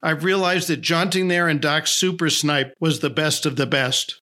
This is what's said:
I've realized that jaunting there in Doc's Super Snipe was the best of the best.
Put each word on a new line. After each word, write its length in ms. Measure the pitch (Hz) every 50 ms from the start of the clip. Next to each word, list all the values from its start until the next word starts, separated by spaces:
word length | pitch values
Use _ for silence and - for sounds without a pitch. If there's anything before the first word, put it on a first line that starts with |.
| -
I've 220 | 160 160 151 156
realized 420 | 185 190 196 185 175 180 185 170
that 140 | - 160 127
jaunting 480 | - - 170 165 175 196 165 185 185 185
there 200 | 175 175 175 170
in 120 | 156 147
Doc's 320 | 143 151 147 156 151 - -
Super 380 | - - 185 180 175 175 156
Snipe 440 | - - - 151 147 143 135 135 - _
was 180 | 165 160 143 117
the 120 | - 143
best 360 | 123 - 156 151 147 - -
of 80 | 156 131
the 120 | 120 139
best. 520 | 120 - 139 131 127 135 - - - - -